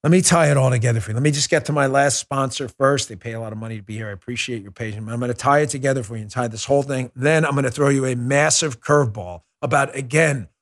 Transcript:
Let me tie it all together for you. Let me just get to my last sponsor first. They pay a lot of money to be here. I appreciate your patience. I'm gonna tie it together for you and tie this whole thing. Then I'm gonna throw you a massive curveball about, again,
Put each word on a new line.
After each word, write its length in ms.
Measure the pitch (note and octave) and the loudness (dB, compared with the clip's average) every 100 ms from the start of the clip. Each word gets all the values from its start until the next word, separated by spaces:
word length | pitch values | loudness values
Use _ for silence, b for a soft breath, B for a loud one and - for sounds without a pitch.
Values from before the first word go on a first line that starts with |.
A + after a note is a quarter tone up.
Let 80 | D#3 | 4
me 100 | F3+ | 4
tie 300 | F3+ E3+ D#3 | 6 4 4
it 60 | C#3 | 4
all 120 | C3 | 4
together 320 | B2 A#2+ A2+ | 2 2 0
for 100 | G#2+ | -2
you. 40 | A2 | 0
Let 80 | |
me 80 | D3 | 0
just 180 | C#3+ - | 0 0
get 160 | D#3 D#3 | 0 0
to 80 | |
my 140 | D3+ C#3 | 0 2
last 320 | C3+ C#3+ - | 4 2 0
sponsor 480 | - C#3 C3+ - C3 | -4 -2 -2 -4 -10
first. 420 | _ C3+ C#3 - | _ 2 2 -2
They 60 | G#2 | -10
pay 180 | A#2 | -10
a 60 | A2+ | -8
lot 120 | A2+ | -8
of 60 | G#2+ | -10
money 200 | A2+ A2 | -8 -10
to 60 | |
be 120 | G2 G#2+ | -10 -10
here. 140 | A2 | -8
I 20 | |
appreciate 500 | G2 - A#2+ - A#2 | -10 -10 -8 -6 -6
your 100 | G2+ | -10
patience. 380 | - A2 G#2+ A2 | -10 -8 -8 -8
I'm 100 | A#2+ | -4
gonna 140 | B2 | -4
tie 260 | A#2 C#3 D3 | 0 2 4
it 100 | D3+ | 2
together 340 | C#3 C3+ C3+ | -2 0 -2
for 120 | G#2 A2+ | -4 -10
you 60 | |
and 100 | G#2+ | -8
tie 160 | B2 A#2+ | -6 -6
this 180 | A2 - | -6 0
whole 180 | C#3 | 0
thing. 280 | C#3 C3 B2 - | 2 -4 -6 -2
Then 280 | C#3+ D#3+ | 2 2
I'm 120 | D#3 C#3 | 2 0
gonna 160 | C3 | -2
throw 180 | A#2+ C#3+ | 2 2
you 160 | C#3 C3 | 2 0
a 100 | B2 | -2
massive 640 | B2 C#3 D#3 - D#3 A#2+ | 0 2 4 2 -2 -6
curveball 600 | - D3 B2+ G#2 F2+ F2 _ _ | 2 2 2 -2 -12 -14 _ _
about, 320 | D3 D3 C#3 | -2 0 0
again, 540 | C#3 C3 D3+ D#3+ C#3 F#2 _ | -4 -2 2 2 0 -6 _